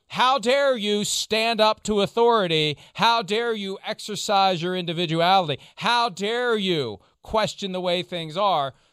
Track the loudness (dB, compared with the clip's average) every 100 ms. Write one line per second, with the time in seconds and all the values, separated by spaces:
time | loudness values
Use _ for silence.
0 | _ 0 2 2 2 2 2 0 0 0
1 | -2 -4 -2 0 0 2 2 2 -2 0
2 | 0 2 4 4 2 2 0 -2 -10 0
3 | 2 2 0 -2 -2 -4 -6 -8 -10 -10
4 | -10 -8 0 2 2 2 -2 -4 -4 -4
5 | -2 2 4 4 2 -4 -10 -6 -2 0
6 | -2 -4 -4 -2 0 0 0 0 -2 -8
7 | _ _ -6 -2 -2 -4 -8 -4 -2 -2
8 | -4 -8 -8 -2 0 2 -2 -6 _